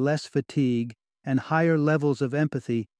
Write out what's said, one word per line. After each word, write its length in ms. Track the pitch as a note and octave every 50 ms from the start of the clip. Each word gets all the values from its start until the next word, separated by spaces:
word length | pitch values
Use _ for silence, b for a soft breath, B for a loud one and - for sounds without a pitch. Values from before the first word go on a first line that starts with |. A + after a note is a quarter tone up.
| C3
less 220 | C#3 D3+ D3+ -
fatigue 680 | - - C#3+ C3+ - - D3 C#3 B2+ A#2+ A#2 A#2 A#2+ B2+ _ _ _ _ _ -
and 160 | C#3 C3 C3
higher 360 | - - D#3 D#3+ E3 E3 E3
levels 460 | D#3 D3 D3+ D#3 D#3 C#3+ D3 C#3 - C#3+
of 100 | B2+ B2
empathy 560 | C#3+ D3+ D3 - C3+ - - A#2+ A#2 G#2+ - _